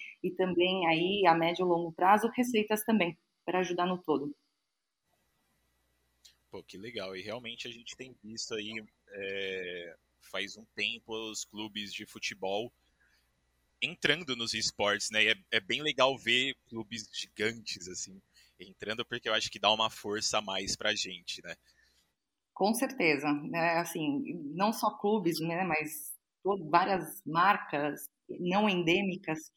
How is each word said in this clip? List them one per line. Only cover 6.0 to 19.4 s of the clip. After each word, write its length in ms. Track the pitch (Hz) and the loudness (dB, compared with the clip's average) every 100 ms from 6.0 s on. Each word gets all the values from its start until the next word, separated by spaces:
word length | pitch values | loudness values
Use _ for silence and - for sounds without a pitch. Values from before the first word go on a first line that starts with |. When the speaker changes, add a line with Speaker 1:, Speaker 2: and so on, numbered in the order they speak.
| _ _ - _ _ | _ _ -20 _ _
Speaker 2:
Pô, 120 | 98 | -16
que 160 | - 92 | -14 -14
legal, 360 | 110 113 95 | -10 -6 -6
e 60 | 95 | -6
realmente 480 | 104 117 113 117 123 | -8 -8 -10 -10 -12
a 20 | |
gente 240 | 117 117 | -12 -14
tem 200 | - 131 123 | -14 -16 -16
visto 320 | 104 113 - | -14 -10 -6
aí, 280 | 113 107 113 107 _ _ | -6 -6 -8 -12 _ _
é, 840 | 101 98 98 95 95 90 87 87 80 _ _ - | -10 -6 -4 -4 -4 -6 -8 -12 -16 _ _ -10
faz 260 | 95 98 101 | -6 -6 -10
um 80 | 113 | -14
tempo 380 | - 104 117 - 110 110 | -6 -4 -4 -8 -8 -6
os 140 | 104 | -8
clubes 480 | - 101 107 104 101 | -10 -8 -8 -8 -10
de 140 | 92 104 | -10 -12
futebol 640 | 110 - 101 95 101 120 - _ _ _ _ _ _ _ _ _ _ | -10 -10 -6 -2 -2 -4 -10 _ _ _ _ _ _ _ _ _ _
entrando 540 | 135 - 151 151 165 120 | -6 0 0 0 -2 -4
nos 180 | 117 | -4
esportes, 560 | 110 107 - 104 104 - | -2 -4 0 2 2 0
né? 140 | 110 | 4
E 40 | 107 | 4
é, 60 | 104 _ | 2 _
é 100 | 110 | -2
bem 220 | 95 120 | 0 -2
legal 340 | 151 131 131 127 | 0 2 2 2
ver 380 | 113 123 135 131 _ | 2 2 2 -4 _
clubes 400 | 113 113 117 104 | -12 -10 -12 -10
gigantes, 760 | - - - 110 117 104 104 87 | -10 -10 -4 -2 -2 -10 -12 -12
assim, 340 | 90 - 95 _ _ _ - | -12 -12 -16 _ _ _ -20
entrando, 440 | 95 95 101 113 | -20 -12 -8 -6
porque 240 | 120 120 117 | -6 -6 -2
eu 60 | |
acho 160 | 110 | 0